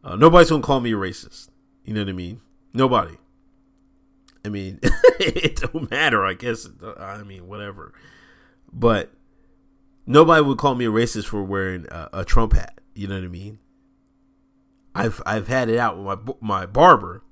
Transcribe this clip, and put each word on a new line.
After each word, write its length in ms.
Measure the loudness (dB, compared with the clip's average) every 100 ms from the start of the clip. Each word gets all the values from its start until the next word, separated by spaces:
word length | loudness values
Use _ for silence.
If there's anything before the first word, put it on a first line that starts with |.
uh, 140 | -10 6
nobody's 340 | 8 8 6
gonna 120 | 4
call 180 | 0 -2
me 120 | 0
a 40 | -4
racist. 520 | -6 -10 -18 -20 -20 _ _ _
You 100 | -10
know 60 | -8
what 80 | -6
I 60 |
mean? 260 | -8 -12 -14 _ _ _
Nobody. 420 | -2 0 0 -2 -14 _ _ _ _ _ _ _ _ _ _ _ _
I 40 | -12
mean, 320 | -10 -10 -4
<laughs> 20 | 0 6 4 4
it 360 | -4 -2 -4 -4
don't 340 | -6 -6 -6
matter, 360 | -2 0 2 -2
I 80 |
guess. 340 | -4 -8 -8 -12 -20 -20 -16
I 240 | -16 -16
mean, 240 | -18 -20 -18
whatever. 480 | -14 -14 -16 -20 -20 -20 -20 _ _ _ _ _
But 400 | 0 2 2 -4 _ _ _ _ _ _ _ _ _ 2
nobody 360 | 6 6 6
would 160 | 2 0
call 160 | -2
me 120 | -2 -2
a 40 |
racist 360 | 0 0 -4 -8
for 180 | -8
wearing 420 | -6 -6 -6 -8 -14
a, 180 | -16 -12
a 120 | -10
Trump 300 | 4 4 6
hat. 260 | 2 0 -16 _
You 120 | -12 -10
know 80 |
what 100 | -8
I 40 | -10
mean? 300 | -14 -16 -20 _ _ _ _ _ _ _ _ _ _ _ _ _
I've, 300 | -6 -4 -6
I've 220 | -6 -6 -4
had 220 | -4 -2
it 100 | -2
out 180 | -2 -6
with 80 |
my, 300 | -10 -10 -10 -10
my 260 | -6 -6 -4
barber 560 | 4 6 6 2 -16 _